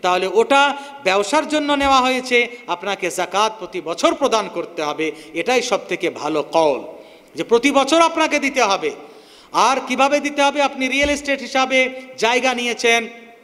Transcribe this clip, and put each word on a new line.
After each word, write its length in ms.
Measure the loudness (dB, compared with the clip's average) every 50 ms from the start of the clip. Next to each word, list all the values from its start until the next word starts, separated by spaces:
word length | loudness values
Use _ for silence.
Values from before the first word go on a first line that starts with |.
তাহলে 260 | 2 2 0 2 0 0
ওটা 480 | 2 2 2 4 4 4 4 4 2 -4 -10 -16 -18 -4 -2
ব্যবসার 440 | 0 0 0 0 2 0 0 0 2
জন্য 260 | -2 -2 0 0 0
নেওয়া 280 | 2 2 4 4 4
হয়েছে, 460 | 4 2 0 -2 -2 2 2 2 2 2 -4 -14 -8 -8
আপনাকে 420 | -6 -6 -4 -6 -6 -4 -4 -6
জাকাত 460 | -2 -2 -4 -2 0 0 0 0 0 -4
প্রতি 220 | -14 -10 -10 -8
বছর 320 | -6 -6 -6 0 2 0 2
প্রদান 360 | 2 0 0 2 0 -2 -2 -6
করতে 300 | -8 -8 -8 -6 -6 -4
হবে। 280 | -4 -4 -2 -4 -4 -4 -8 -16 -12 -8
এটাই 280 | -6 -2 0 0 0
সব 260 | 0 0 -2 -4 -2 -4
থেকে 220 | -6 -4 -4 -4
ভালো 340 | -4 -4 -6 -4 -2 -2 -4
কওল, 360 | 0 2 2 2 2 2 -2 -4 -12 -16 -18 -20 -20 -20 -20 -20 -20 _
যে 80 | -10 -2
প্রতি 280 | 0 0 2 4 4
বছর 300 | 4 4 2 4 4 4
আপনাকে 380 | 4 4 2 0 -2 0 0 0
দিতে 240 | -2 0 0 2 2
হবে। 280 | 2 2 0 -2 -4 -6 -6 -16 -20 -20 -20 -20 -20 -20 -20 -20 -6
আর 260 | 0 2 4 4 4 0 -2 -4
কিভাবে 320 | 0 2 2 2 2 0
দিতে 240 | -2 -2 0 0 0
হবে? 180 | 0 2 0
আপনি 260 | -2 -2 -2 -2 -4 -2
রিয়েল 220 | 0 0 0 0
এস্টেট 300 | 0 -2 -2 -4 -4 -4
হিসাবে 500 | -4 -4 0 0 0 2 2 2 2 2 -2 -10 -16 -16 -8 -2
জায়গা 360 | 0 2 2 2 0 0 -2
নিয়েছেন 540 | 0 -2 -4 -4 0 2 2 2 2 0 -2 -12 -18 -20 -20 -20 -20